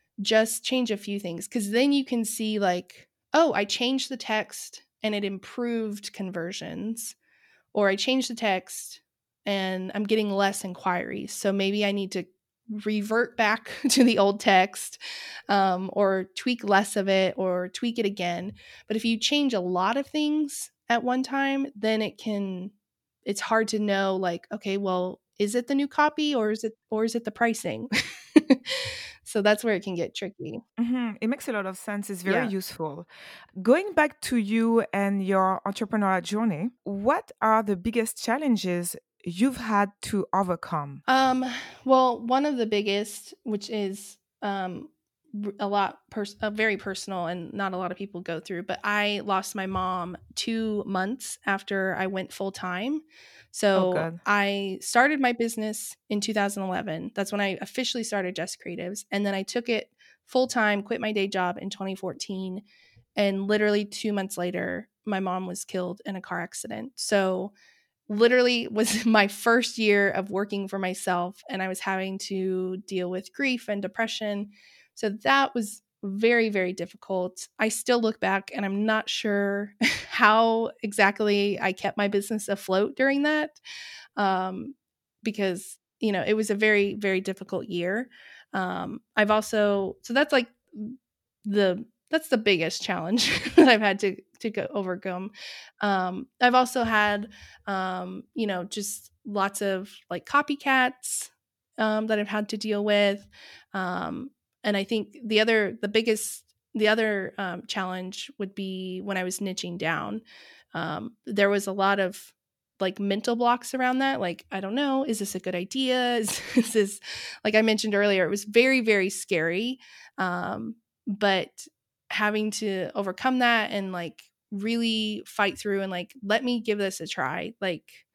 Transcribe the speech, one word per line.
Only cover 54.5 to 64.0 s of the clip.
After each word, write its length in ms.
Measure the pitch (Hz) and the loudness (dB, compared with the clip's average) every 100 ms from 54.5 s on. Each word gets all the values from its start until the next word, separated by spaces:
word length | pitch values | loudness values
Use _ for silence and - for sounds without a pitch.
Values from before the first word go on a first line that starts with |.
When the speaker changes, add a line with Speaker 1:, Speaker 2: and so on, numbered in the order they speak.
| 202 196 190 | 0 -4 -6
Speaker 1:
started 400 | - 240 277 302 | 0 4 4 4
my 120 | 254 | 2
business 640 | 240 233 226 214 220 - - - | 2 -2 -2 -6 -6 -10 -14 -4
in 120 | 208 | -2
two 120 | 202 | 0
thousand 300 | 208 202 202 | 0 0 -2
eleven. 480 | 190 180 214 160 - | -4 -4 -4 -6 -6
That's 160 | - 196 | -6 -4
when 100 | 202 | 0
I 160 | 196 180 | -2 -2
officially 420 | 196 - 247 247 | -6 -4 -4 -4
started 320 | 226 202 185 | -4 -2 -4
Just 240 | 202 175 - | -4 -8 -8
Creatives. 440 | 175 170 175 208 - | -10 -8 -8 -10 -4
And 120 | 202 | -2
then 80 | 202 | 0
I 120 | 196 | -2
took 240 | 190 240 233 | -2 -4 -2
it 240 | 226 - _ - _ _ | -2 -4 _ -20 _ _
full 220 | 254 254 | 0 2
time, 340 | 247 214 202 | 2 2 2
quit 180 | 202 233 | -2 -4
my 120 | 214 | -2
day 160 | 214 196 | 0 0
job 300 | 196 180 208 | 0 -2 -2
in 100 | 196 | -8
twenty 240 | - 196 | -8 -8
fourteen. 680 | 185 185 - - 190 190 185 - _ _ _ _ | -6 -8 -8 -8 -6 -6 -8 -14 _ _ _ _
And 320 | - 202 196 196 | 0 0 0 2
literally 380 | 214 208 208 | 4 4 2
two 280 | 208 - | 0 -4